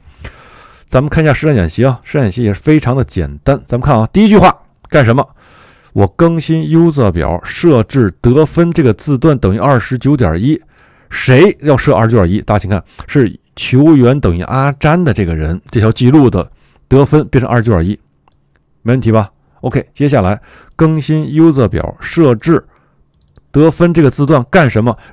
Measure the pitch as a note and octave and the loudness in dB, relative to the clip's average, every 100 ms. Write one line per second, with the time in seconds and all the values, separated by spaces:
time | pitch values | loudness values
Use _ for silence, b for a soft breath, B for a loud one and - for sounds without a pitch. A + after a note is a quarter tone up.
0 | B B B B B B B B B B2+ | B B B B B B B B B -4
1 | D3 D3+ D#3 - D#3 C3 E2 - C3 B2+ | -2 0 0 0 0 0 -2 -2 -2 -2
2 | - D3 A#2 G#2+ A2+ G2 - D#3 A#2+ C3+ | -6 -4 -4 -2 -4 -2 0 0 0 -4
3 | - - D2 C#2+ - C#3 - A#2+ C3 A#2 | -4 -6 -8 -6 -4 -4 -4 -4 -2 0
4 | A2 F#3 G#3+ G#3 F#3 - _ _ - D#3 | 0 2 4 4 4 0 _ _ -4 0
5 | A2+ B2 - b b b b b b - | 2 0 -2 b b b b b b -2
6 | G2 - E3+ E3 D3 D#3+ D3+ D#3+ E3+ C#3+ | -2 0 0 0 -2 -4 0 2 2 2
7 | G#2+ E2+ D#2+ E2+ - - F3 B2+ G#2+ C3+ | -2 -2 -4 -6 -10 -2 0 2 0 0
8 | G#2+ - A#2+ C3 D#3 - E3+ E3 C3 G2+ | -2 0 0 2 0 0 -2 0 0 -2
9 | - C3+ D#3+ C#3 G2 G2+ B2 C3 - B2+ | -4 0 0 0 -2 -2 0 -2 -2 -4
10 | C3+ D3 G#2+ E2 A#2+ D#3 _ b b b | -2 0 0 -2 -2 -4 _ b b b
11 | b - - B2+ G3 - D3 C3+ - B2 | b -8 0 4 4 2 -2 0 0 0
12 | A2+ A#2 F2 G2+ - G#2 F#2 F#2+ - B | 2 0 0 -2 -2 -4 -2 -6 -8 B
13 | B D3 A2 C2 _ - - B2 D3+ D3+ | B 0 0 -4 _ -12 -2 2 4 4
14 | A#2+ C#3+ G2+ E2+ F2 C3 C#3 C#3+ D3+ E3+ | 2 2 -2 -4 -4 -4 -4 -2 0 0
15 | E3+ G#2 F2+ D#2+ D#2 F2 - - A2 - | 0 -2 -4 -4 -4 -6 -6 -2 0 0
16 | B2 D3+ B2+ F#2 - _ _ _ - C3 | 2 4 4 0 -6 _ _ _ 0 0
17 | C#3 D3+ C#3 C3+ A#2+ A#2+ A2+ F#2 E2+ G#2 | 2 0 0 -2 0 -2 0 0 -2 -6
18 | _ _ _ _ _ _ _ _ A2+ B2+ | _ _ _ _ _ _ _ _ -4 -2
19 | A2+ A2 G2+ _ _ _ B2+ C3 - - | 0 0 -2 _ _ _ -6 -6 -6 -4
20 | C#3+ C3 F#2 G2+ b b b - D#3+ D#3+ | -2 0 0 -4 b b b -2 0 0
21 | C#3+ D#3 D3+ D3+ E3 C3+ G#2+ E2 - - | -2 -4 -2 2 2 2 0 -2 -8 -10
22 | - - D3+ A2+ E3 D#3 - _ _ _ | -8 0 2 2 0 -2 -2 _ _ _
23 | _ _ _ _ _ C#3 D#3+ - F3 E3 | _ _ _ _ _ 0 2 2 0 2
24 | C#3+ - C#3+ D3+ A#2+ F#3 C3+ G#2+ A#2 G#2+ | 0 0 0 0 0 0 2 0 -2 -4
25 | b | b